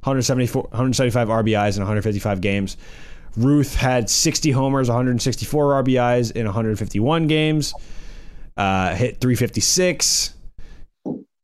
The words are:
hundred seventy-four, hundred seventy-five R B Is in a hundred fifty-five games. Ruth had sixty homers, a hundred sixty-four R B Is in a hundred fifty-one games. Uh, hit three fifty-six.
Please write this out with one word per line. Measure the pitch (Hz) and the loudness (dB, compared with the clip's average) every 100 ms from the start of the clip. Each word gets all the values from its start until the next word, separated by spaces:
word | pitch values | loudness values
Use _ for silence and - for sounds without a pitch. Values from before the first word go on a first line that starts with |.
hundred | - 135 | -2 0
seventy-four, | 120 127 120 135 - | 2 0 0 -2 -4
hundred | 107 127 120 | -2 0 2
seventy-five | 127 117 113 | 2 2 2
R | 113 | 2
B | 110 104 | 2 2
Is | 104 101 | 2 0
in | |
a | 98 | 0
hundred | 107 | 0
fifty-five | 107 101 107 98 | 0 -2 -2 0
games. | 98 98 98 - - - - - - - | 0 0 -2 -6 -14 -16 -16 -14 -10 0
Ruth | 123 147 135 - | 4 4 2 0
had | 131 127 107 | 2 2 0
sixty | - 165 - 156 | 0 0 0 0
homers, | 127 135 135 127 | 2 2 2 2
a | |
hundred | 117 127 120 | 2 2 0
sixty-four | 131 123 107 151 143 | -2 -2 -2 0 2
R | 139 | 2
B | 131 127 | 2 2
Is | 120 123 117 | 4 2 0
in | 110 110 | -2 -2
a | |
hundred | 101 113 104 | 0 0 -2
fifty-one | 104 101 113 165 160 | -2 0 2 2 2
games. | 156 156 156 143 - - - - - - - - - | 2 2 0 -2 -6 -10 -12 -12 -14 -14 -14 -12 -2
Uh, | 98 95 92 98 | 0 2 0 0
hit | 123 - | -2 0
three | 123 120 | 0 2
fifty-six. | 120 - - - 180 170 - - - - - - - - - _ - - - _ | 0 0 0 2 2 0 0 0 -2 -8 -16 -14 -14 -14 -18 _ -10 -10 -12 _